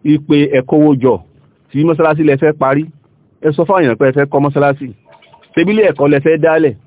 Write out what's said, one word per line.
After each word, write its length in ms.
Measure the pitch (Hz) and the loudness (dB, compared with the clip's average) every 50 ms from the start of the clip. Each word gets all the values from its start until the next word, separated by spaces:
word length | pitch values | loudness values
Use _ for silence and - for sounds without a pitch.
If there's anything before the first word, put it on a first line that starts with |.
| - | 0
Ipe 320 | 156 151 147 147 - 151 147 143 139 | 0 -2 -2 0 -2 0 0 0 0
ẹ 80 | 147 131 | 0 -4
kówó 320 | 131 - 160 151 151 151 147 | -2 0 0 2 2 2 2
jọ, 200 | 127 120 127 110 90 - _ _ _ _ _ _ _ _ _ - | 2 0 0 0 -2 -6 _ _ _ _ _ _ _ _ _ -4
tí 100 | 139 151 | -2 -2
mọ́sálásí 380 | 170 160 151 165 156 151 151 156 | 0 0 0 0 0 0 0 0
lẹ 120 | 151 139 | 0 0
fẹ́ 160 | 139 165 151 | 2 0 -2
parí, 320 | 151 156 139 131 139 147 160 165 - _ _ _ _ _ _ _ _ _ | 0 0 -2 -2 0 -2 -4 -6 -14 _ _ _ _ _ _ _ _ _
ẹ 60 | - 156 | -4 -4
sọ 100 | 147 - 170 | -2 -2 0
fáwọn 180 | 143 196 185 | 0 0 0
èèyàn 140 | 165 127 113 | 0 0 0
pé 100 | 107 143 | 0 0
ẹ 60 | 131 | 0
fẹ́ 140 | 127 143 143 | 0 0 -2
kọ́ 140 | 143 - 139 | 0 0 -2
mọ́sálásí. 460 | 139 143 139 147 143 143 139 139 143 123 104 _ _ _ - _ _ _ _ _ _ _ | -2 0 0 0 0 0 -2 -4 -10 -16 -16 _ _ _ -20 _ _ _ _ _ _ _
Ṣebí 220 | _ 170 170 185 | _ -2 -2 0
ilé 100 | 214 220 208 185 | 0 2 0 0
ẹ̀kọ́ 200 | 139 - 143 143 | 0 0 0 2
lẹ 100 | 147 139 | 2 2
fẹ́ 180 | 143 160 160 160 | 2 0 0 2
dálẹ̀ 360 | 156 160 160 160 160 143 104 - _ | 0 0 2 2 0 -2 -2 -6 _